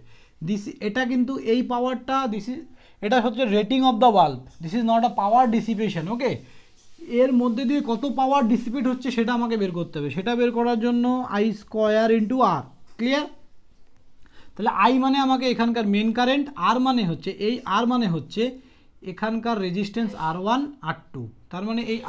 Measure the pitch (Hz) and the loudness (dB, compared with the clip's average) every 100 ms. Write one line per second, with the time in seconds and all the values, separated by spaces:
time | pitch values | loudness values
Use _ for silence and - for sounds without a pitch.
0 | - - - _ 160 208 202 - 208 208 | -14 -20 -20 _ -4 -4 -6 -8 -4 -2
1 | 254 262 247 269 226 247 233 240 247 247 | -2 0 0 -2 0 0 0 -2 -2 -4
2 | 247 269 262 208 208 262 - - - - | -2 -2 -2 -4 -6 -10 -12 -20 -20 -10
3 | 208 254 226 220 247 208 208 262 262 220 | 0 2 2 0 2 2 2 4 4 6
4 | 240 196 156 127 - - 165 220 226 226 | 6 6 4 2 -12 -12 -6 -2 2 2
5 | 233 - 202 233 254 220 - 208 214 156 | 2 0 2 4 4 2 0 -2 -2 -2
6 | 165 240 254 135 - - - - - - | -4 -4 -2 -4 -8 -20 -20 -20 -20 -18
7 | - 240 254 247 247 226 254 285 226 226 | -4 2 4 4 2 0 0 0 0 -2
8 | 285 269 262 277 233 233 - 254 247 254 | 0 2 4 4 4 2 0 -2 -2 -2
9 | 269 233 226 240 233 226 196 170 170 151 | -2 -2 0 0 0 -2 -2 -2 -6 -4
10 | 147 151 196 240 240 240 240 233 240 240 | -6 -4 -2 0 0 2 0 0 0 2
11 | 247 254 254 202 220 202 - 214 214 214 | 2 0 -2 0 0 -2 -6 0 2 4
12 | 220 226 208 262 220 156 127 - - - | 4 4 2 2 2 2 -4 -16 -20 -4
13 | 240 285 339 - - - - - - - | 0 0 -2 -10 -20 -20 -20 -20 -20 -20
14 | - - - - - - 208 - 214 262 | -20 -20 -20 -20 -18 -4 -2 2 4 4
15 | 262 269 262 262 254 233 233 233 208 202 | 2 2 2 2 0 0 0 0 2 2
16 | 220 226 247 277 277 - 180 247 262 247 | 2 2 2 2 -2 -2 0 2 2 2
17 | 185 165 185 196 208 247 - 196 240 247 | 0 -2 -6 -4 -4 -4 -2 0 2 2
18 | 214 165 - 202 247 262 - - - - | 0 -2 -4 -4 -4 -4 -18 -20 -20 -18
19 | - 175 220 226 226 220 190 180 202 226 | -16 -8 -4 -4 -2 -2 -2 -2 -4 -2
20 | 220 - 160 170 196 247 285 - 156 156 | -4 -2 -4 -2 -2 -2 -2 -8 -8 -8
21 | - 135 113 - - 175 208 226 226 226 | -10 -14 -14 -16 -14 -10 -6 -6 -4 -6